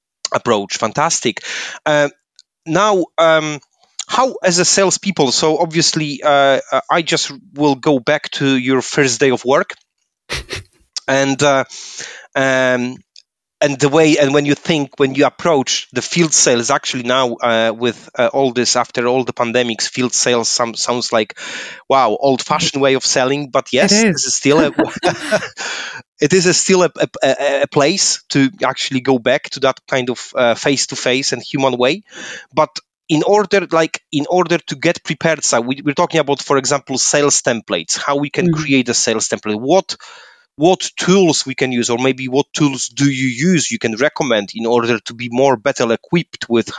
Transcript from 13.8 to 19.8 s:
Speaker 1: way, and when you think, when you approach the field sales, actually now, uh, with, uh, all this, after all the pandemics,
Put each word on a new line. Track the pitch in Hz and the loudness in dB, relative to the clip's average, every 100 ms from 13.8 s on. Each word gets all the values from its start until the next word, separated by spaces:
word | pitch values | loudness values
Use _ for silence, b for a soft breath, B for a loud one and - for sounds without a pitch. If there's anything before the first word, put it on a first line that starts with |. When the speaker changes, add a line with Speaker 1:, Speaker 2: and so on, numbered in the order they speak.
| 143 | 2
Speaker 1:
way, | 147 160 147 | 4 4 4
and | 139 | 4
when | 147 143 | 2 2
you | |
think, | 143 - 165 139 - | 0 0 -2 -2 0
when | 135 135 | 0 2
you | 139 | 0
approach | - 175 151 127 - - | 2 0 2 0 -4 -6
the | 123 | -8
field | - 175 165 | -4 0 2
sales, | - - 120 117 | 2 2 2 2
actually | 139 - 131 | -2 -2 -6
now, | 120 127 131 | 0 0 0
uh, | 117 120 113 113 110 | 0 0 2 0 0
with, | 120 107 - | -4 -4 -8
uh, | - 120 | -2 0
all | 139 135 | 2 0
this, | 120 117 127 | 0 0 0
after | 120 - 120 | -2 -2 0
all | 127 | 0
the | 120 | -2
pandemics, | - 120 117 120 110 | -4 -2 0 -2 -2